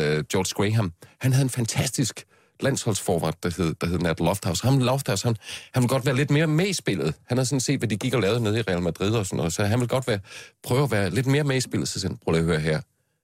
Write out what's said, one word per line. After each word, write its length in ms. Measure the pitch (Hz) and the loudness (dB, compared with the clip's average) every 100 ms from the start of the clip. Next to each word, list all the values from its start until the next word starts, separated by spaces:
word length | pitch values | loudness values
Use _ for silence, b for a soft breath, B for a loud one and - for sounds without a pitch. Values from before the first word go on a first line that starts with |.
| 76 76 | 2 0
øh, 60 | 76 | 0
George 220 | 95 92 - | -2 -2 0
Graham. 380 | 101 110 95 - B B | 0 2 0 -4 B B
Han 120 | 131 | 2
havde 100 | 131 | 2
en 60 | 135 | 2
fantastisk 760 | 127 110 - 147 - 123 - - b b b | 0 -2 -2 -2 -2 -2 -4 -16 b b b
landsholdsforward, 760 | 131 127 - 101 - 87 80 - | -2 0 -2 -2 0 0 0 -2
der 60 | 87 85 | -4 0
hed, 180 | 85 - | -2 -2
der 60 | 85 | -2
hed 120 | 87 | 0
Nat 200 | 85 80 | 0 0
Lofthouse. 440 | 82 85 - 85 120 | 0 0 -2 0 2
Ham 120 | 135 | 2
Lofthouse, 480 | 123 135 139 101 120 | 2 0 -2 -2 0
han, 80 | 113 B B B | -2 B B B
han 100 | - | 0
ville 60 | 123 | 2
godt 160 | 135 127 | 2 2
være 100 | 127 | 2
lidt 140 | 147 | 4
mere 160 | 147 160 | 4 4
med 200 | 151 196 | 2 2
i 60 | |
spillet. 400 | 180 - 92 73 147 - | -2 -2 -2 -2 -4 -2
Han 100 | 120 | 0
havde 80 | 123 | 0
sådan 140 | 139 | 0
set, 200 | - 135 | 0 0
hvad 80 | 107 | 0
de 100 | 101 | -2
gik 160 | 123 | 0
og 80 | 120 | 2
lavede 180 | 95 120 | 2 2
nede 160 | 110 110 | 2 0
i 20 | |
Real 200 | 107 87 | 0 0
Madrid 300 | 87 80 98 113 | 0 0 0 0
og 100 | 95 | -2
sådan 120 | 73 | -2
noget, 160 | 80 | -2
så 100 | 85 104 | 0 0
han 140 | 120 | 0
ville 100 | 120 | 0
godt 180 | 127 131 | -2 -2
være, 120 | 101 - B B B | -4 -4 B B B
prøve 200 | - 123 | -2 0
at 80 | 143 | 2
være 180 | 107 98 | 2 0
lidt 180 | 95 120 | 0 2
mere 160 | 139 | 2
med 140 | 147 131 | 2 0
i 40 | |
spillet. 260 | - 104 67 | -2 -4 -4
Så 120 | - | -4
sagde 140 | 92 | -6
han, 40 | - | -6
"Prøv 140 | - | 0
lige 80 | 82 | 2
at 60 | 82 | 2
høre 140 | 78 | 2
her," 220 | 78 76 - _ _ _ | 0 -2 -4 _ _ _